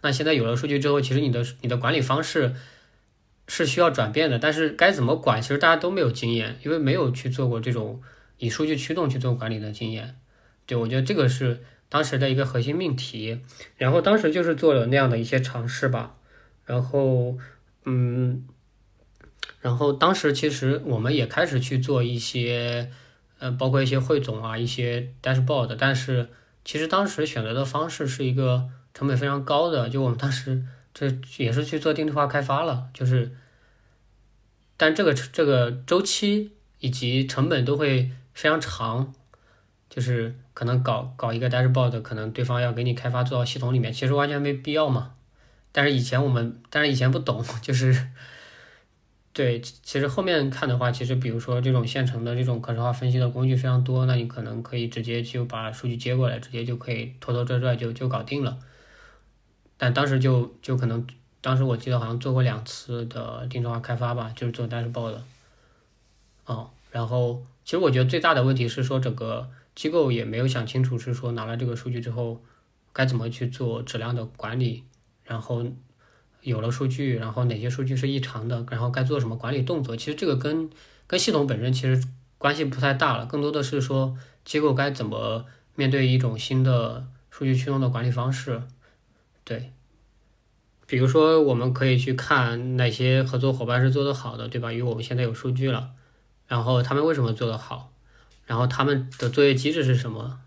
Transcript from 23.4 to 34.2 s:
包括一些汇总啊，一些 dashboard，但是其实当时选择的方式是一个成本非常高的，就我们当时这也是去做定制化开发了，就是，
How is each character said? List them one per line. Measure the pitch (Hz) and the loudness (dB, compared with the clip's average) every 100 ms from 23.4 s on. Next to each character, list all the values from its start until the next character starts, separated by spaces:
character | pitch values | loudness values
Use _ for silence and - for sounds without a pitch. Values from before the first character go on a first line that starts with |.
| 131 | -6
包 | 123 131 | 0 2
括 | 135 | 2
一 | 131 | 2
些 | 135 | 0
汇 | 127 151 | 2 0
总 | 131 107 | 0 -6
啊， | 113 113 | -6 -4
一 | 120 | -4
些 | - 120 120 127 - | -2 -2 -2 -6 -6
dashboard， | 131 131 127 143 117 123 | 0 2 2 2 0 0
但 | 135 127 | 2 2
是 | - 127 117 - _ _ | 0 -2 -2 -10 _ _
其 | - 151 | -8 -4
实 | 160 | 0
当 | 185 196 | 2 0
时 | - 151 | 0 -2
选 | 120 | -2
择 | 110 | -2
的 | 123 135 | -2 -2
方 | 139 165 | -2 -4
式 | 160 139 | -4 -4
是 | 131 | -2
一 | 131 | 0
个 | 127 131 123 127 - _ | 2 2 2 0 -8 _
成 | - 139 | -4 0
本 | 127 | 0
非 | 139 | 0
常 | 143 | -2
高 | 135 147 170 | 0 2 2
的， | 151 117 | 0 0
就 | 135 | 0
我 | 131 | 0
们 | 117 | 0
当 | 139 | -2
时 | 131 - 131 127 - _ | -2 -2 -4 -4 -12 _
这 | - 139 131 - - | -4 -4 -2 -8 -4
也 | 120 | 0
是 | 123 151 | 0 -2
去 | 156 | -2
做 | 156 | 0
定 | 151 151 | 0 0
制 | |
化 | 143 143 | 0 0
开 | 143 | 0
发 | 139 143 | 0 0
了， | 165 127 - | 0 -4 -6
就 | - 127 | -2 2
是， | 127 117 - _ _ _ _ _ _ _ _ | 2 0 -8 _ _ _ _ _ _ _ _